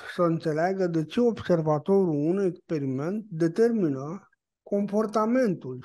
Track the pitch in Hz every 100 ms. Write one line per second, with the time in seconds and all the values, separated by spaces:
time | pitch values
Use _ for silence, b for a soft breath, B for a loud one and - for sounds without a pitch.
0 | - - 170 165 165 151 180 190 180 165
1 | 156 - 240 208 - 170 156 151 147 196
2 | 180 147 156 196 190 - - 160 135 131
3 | 156 214 214 160 165 170 233 226 165 135
4 | 143 196 - _ _ _ - 202 202 208
5 | 214 220 220 254 240 147 127 127